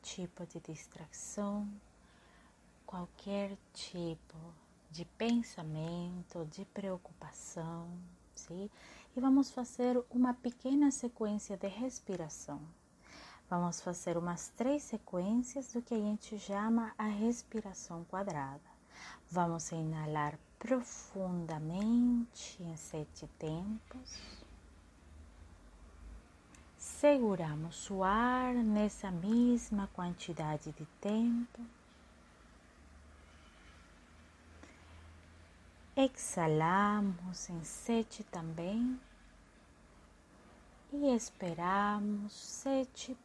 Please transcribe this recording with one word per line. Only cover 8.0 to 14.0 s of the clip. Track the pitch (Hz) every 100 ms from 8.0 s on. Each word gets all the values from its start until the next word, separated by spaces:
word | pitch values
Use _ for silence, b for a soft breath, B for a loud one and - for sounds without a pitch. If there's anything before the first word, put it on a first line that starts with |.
| 180 - -
sim? | - - 175 202 B B B B -
E |
vamos | 262 269 269
fazer | - 247 - 247 247 247
uma | 247 254
pequena | 247 247 240 254 277 285
sequência | 262 240 - 214 208 - 196
de | 196
respiração. | 196 254 247 - 180 160 - - 147 151 - _ _ B B B B -
Vamos | 175 175 170
fazer | - 175